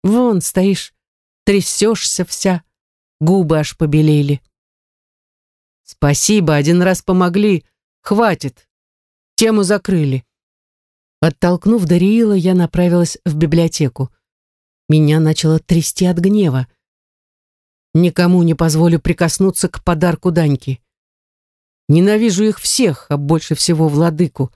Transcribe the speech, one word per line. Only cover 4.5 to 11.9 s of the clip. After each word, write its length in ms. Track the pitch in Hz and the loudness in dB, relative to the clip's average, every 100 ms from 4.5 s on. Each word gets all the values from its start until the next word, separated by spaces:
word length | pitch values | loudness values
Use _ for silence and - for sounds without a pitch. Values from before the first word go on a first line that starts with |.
| _ _ _ _ _ _ _ _ _ _ _ _ _ | _ _ _ _ _ _ _ _ _ _ _ _ _
Спасибо, 760 | - - 143 143 - 214 160 147 | -20 -4 -2 0 0 2 2 0
один 260 | 147 175 | 2 2
раз 180 | 180 180 | 2 -2
помогли. 640 | - 185 180 180 208 175 _ _ _ _ | -2 0 0 0 0 0 _ _ _ _
Хватит. 640 | - 214 233 170 131 _ _ _ _ _ _ _ _ - | -4 0 0 -2 -8 _ _ _ _ _ _ _ _ -2
Тему 260 | 220 214 | 0 2
закрыли. 640 | 185 208 - 185 143 131 _ _ _ _ _ _ _ _ _ _ | 0 -2 0 -2 0 -4 _ _ _ _ _ _ _ _ _ _
Оттолкнув 680 | 165 - 175 180 202 233 | -4 0 -2 0 0 0
Дариила, 480 | 165 | 2